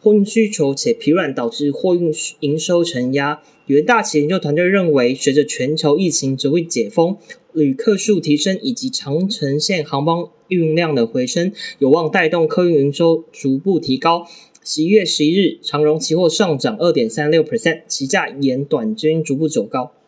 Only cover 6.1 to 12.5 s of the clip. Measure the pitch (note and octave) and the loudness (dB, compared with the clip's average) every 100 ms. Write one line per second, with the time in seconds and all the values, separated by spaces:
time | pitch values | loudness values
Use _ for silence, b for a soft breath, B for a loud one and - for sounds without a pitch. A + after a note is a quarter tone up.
6.1 | C#3+ C3+ C3+ C#3 D#3+ E3 - G#2 - E3+ | -2 -2 -2 0 -2 -2 -4 -4 0 0
7.1 | G3+ B B _ D#3+ D3 C3+ - G3 - | -2 B B _ -2 0 0 0 -2 0
8.1 | G3 D#3 D3 - F#3+ - A#3 C4 - - | -2 0 0 0 -4 -4 -6 -6 -8 -4
9.1 | D3 F#3+ - C#3+ C#3 - F#3 C#3+ C#3 D3 | -2 -2 -4 -2 -2 -2 -2 -2 -2 0
10.1 | E3+ F3 _ _ F#3 E3 D#3+ E3+ C#3+ A#2 | -2 -4 _ _ 0 2 2 0 0 0
11.1 | - B3+ - F3+ G3+ B B C3+ D#3 D#3+ | 0 -2 -2 -2 -4 B B 4 4 4
12.1 | F#3 D#3+ E3+ D#3+ | 2 2 2 0